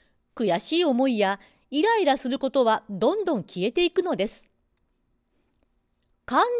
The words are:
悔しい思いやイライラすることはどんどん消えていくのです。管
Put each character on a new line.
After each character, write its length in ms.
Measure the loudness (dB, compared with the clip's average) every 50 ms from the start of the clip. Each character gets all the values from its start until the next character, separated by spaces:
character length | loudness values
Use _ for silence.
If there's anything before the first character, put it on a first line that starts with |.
| _ _ _ _ _ _ _
悔 220 | -4 -2 0 0 -2
し 180 | -2 -2 0
い 80 | 0 2
思 220 | 2 2 2 0
い 100 | 0 2
や 220 | 2 0 0 0 -4 -8 -18 _ _ _ _
イ 100 | -2 0
ラ 160 | 2 2 2
イ 80 | 2 2
ラ 120 | 2 2
す 120 | 0 -2 -4
る 80 | -4
こ 140 | -4 -4 -2
と 120 | 0 2 2
は 200 | 2 2 0 -2 -8
ど 260 | -4 0 0 0 0
ん 100 | 0 -2
ど 100 | -2 -2
ん 80 | -2 -4
消 240 | -8 -6 -4 -4
え 40 | -2
て 140 | 0 0 0
い 60 | 0
く 120 | 0 -2 -2
の 120 | -2 -2
で 120 | -2 -4
す。 220 | -4 -6 -12 -20 _ _ _ _ _ _ _ _ _ _ _ _ _ _ _ _ _ _ _ _ _ _ _ _ _ _ _ _ _ _ _ _ _ _ _ _
管 160 | -2 0 0 2 2 0 2